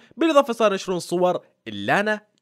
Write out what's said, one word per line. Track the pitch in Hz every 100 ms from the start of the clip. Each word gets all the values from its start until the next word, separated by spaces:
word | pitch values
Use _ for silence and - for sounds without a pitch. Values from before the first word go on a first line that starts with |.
| - -
بالإضافة | 320 285 277
صار | 226 214
ينشرون | 190 - 180
صور | - 175 180 175 - _ -
اللانا | 101 104 165 214 214 - _